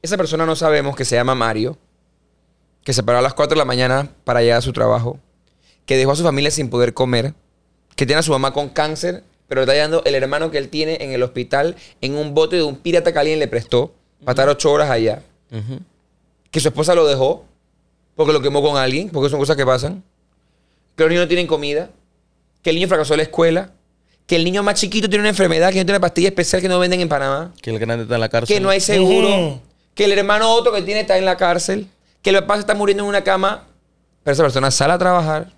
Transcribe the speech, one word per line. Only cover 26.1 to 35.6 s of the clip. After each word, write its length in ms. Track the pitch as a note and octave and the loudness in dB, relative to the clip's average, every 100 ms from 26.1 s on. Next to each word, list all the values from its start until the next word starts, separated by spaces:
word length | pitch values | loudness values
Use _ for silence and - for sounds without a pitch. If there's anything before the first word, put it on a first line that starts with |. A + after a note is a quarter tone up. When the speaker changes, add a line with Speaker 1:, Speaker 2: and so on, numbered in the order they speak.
| - F#3+ | 2 0
Speaker 1:
especial 340 | F#3+ E3+ F#3 | 0 0 0
que 60 | F#3 | 0
no 100 | F3+ | 0
venden 220 | F3+ F3+ | 2 0
en 80 | E3+ | -2
Panamá, 440 | D3 C3+ C#3 F3 F3 | -2 -2 -4 -8 -12
Speaker 2:
Que 100 | - | -8
el 80 | A2 | -6
grande 260 | A2+ A#2 | -4 -4
está 100 | A2 | -2
en 60 | A#2+ | -2
la 80 | A2 | 0
cárcel. 280 | A#2 - G#3 | -2 0 0
Speaker 1:
que 40 | |
no 100 | F#3+ | 2
hay 100 | G3 | 0
seguro, 480 | F#3+ G3+ F#3 F#3+ G3 | 2 2 4 4 4
Speaker 3:
Ujú. 320 | G3+ E3 C3 - _ _ | 2 0 -6 -16 _ _
Speaker 1:
que 100 | - G3+ | 0 2
el 60 | |
hermano 380 | G3 G3+ G#3 A3+ | 2 2 2 4
otro 220 | A3+ A#3 | 4 2
que 100 | G#3+ | 0
tiene 180 | F3+ G#3 | -2 -4
está 180 | G#3+ F#3+ | 0 2
en 60 | |
la 120 | F#3+ F3+ | 2 0
cárcel, 520 | F3+ E3+ E3 G3 G3 _ _ _ | 0 0 -2 -6 -6 _ _ _
que 80 | - | 0
el 60 | G3 | 0
papá 180 | F#3+ | 2
se 60 | G#3 | -2
está 140 | G#3 | 0
muriendo 280 | G#3 G3+ G3 | 0 0 0
en 60 | G3+ | 0
una 140 | G3+ | -2
cama, 420 | G3 F#3+ F#3+ G#3+ - _ _ _ _ _ | 0 0 0 -4 -12 _ _ _ _ _
pero 100 | - | -4
esa 100 | C#3 | 2
persona 260 | D#3 C3 C3+ | 2 2 0
sale 240 | - D3 | 0 2
a 40 | F3 | 2
trabajar 540 | F3+ F3+ D#3 D#3 F3 _ | 2 2 0 -4 -8 _